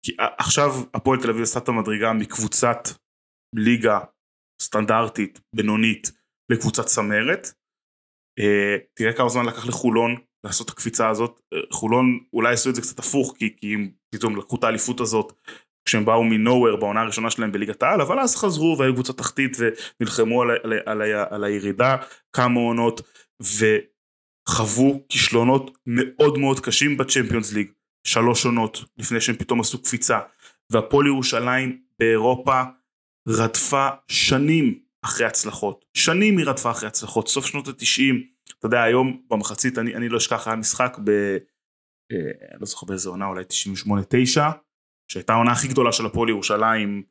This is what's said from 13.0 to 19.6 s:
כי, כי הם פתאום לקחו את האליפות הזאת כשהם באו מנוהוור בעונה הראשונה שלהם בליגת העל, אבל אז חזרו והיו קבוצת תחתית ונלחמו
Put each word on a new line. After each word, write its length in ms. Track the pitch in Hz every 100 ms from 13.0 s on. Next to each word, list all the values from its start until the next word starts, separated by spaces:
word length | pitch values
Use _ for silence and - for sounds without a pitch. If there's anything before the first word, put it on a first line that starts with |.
| - 139 127 -
כי, 180 | 110 -
כי 160 | 104
הם 160 | 107 101 - _
פתאום 220 | 104 113 104
לקחו 200 | - 123
את 80 |
האליפות 380 | 117 113 - 123
הזאת 320 | 117 110 107 _ - - _ _ -
כשהם 200 | 113 107
באו 180 | 113
מנוהוור 520 | 113 110 113 127 117 104
בעונה 260 | 104 104
הראשונה 280 | 113 104 113
שלהם 220 | - 110
בליגת 320 | 101 104 104
העל, 180 | 135 196
אבל 180 | 143 240
אז 160 | 254 -
חזרו 400 | 208 156 160 156
והיו 140 | 131
קבוצת 240 | 127 127 131
תחתית 400 | - - 135
ונלחמו 840 | 131